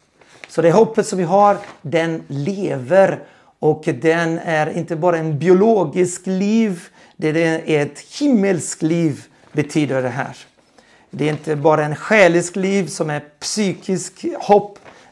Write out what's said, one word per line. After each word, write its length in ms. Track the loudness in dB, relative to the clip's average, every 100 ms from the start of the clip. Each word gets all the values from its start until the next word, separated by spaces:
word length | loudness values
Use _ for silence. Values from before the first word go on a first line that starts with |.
| _ _ _ _ -8
Så 140 | 0
det 100 | 4
hoppet 340 | 6 4 0 -2
som 120 | -2
vi 60 |
har, 340 | 2 4 4 2 -4 -16
den 400 | -4 -2 -2 -4 -6
lever. 960 | -6 -4 -4 -4 -4 2 4 4 0 -10 _ _ _
Och 260 | -2 0 -2 -2
den 360 | 0 0 0 -4
är 380 | -2 -2 -2 -4
inte 200 | -6 -2
bara 220 | 0 0
en 200 | -2 0
biologisk 880 | 4 4 4 2 0 -2 -2 -4 -6
liv, 640 | -2 0 2 0 -2 -12 _ _ -6
det 120 | -2
är 540 | 0 0 0 0 0
ett 160 | 0 -6
himmelskt 840 | -14 -2 2 2 2 -2 -4 -4
liv, 420 | -2 0 0 -4 -12 _ _
betyder 500 | -6 -4 -2 -2 -2
det 60 | -4
här. 280 | -6 -10 -12 -20 _ _ _ _ _ _
Det 180 | -4 -4
är 40 |
inte 240 | -4 -4 0
bara 280 | 2 2
en 120 | 0 -4
själisk 600 | 0 4 6 4 -2 -4
liv 300 | -2 0 -2
som 240 | -4 -6
är 100 | -6 -10 -14
psykisk 840 | -8 -2 -2 -4 -4 -6 -6 -10 -8 -4
hopp, 380 | 4 4 2 -10 -20 -20 _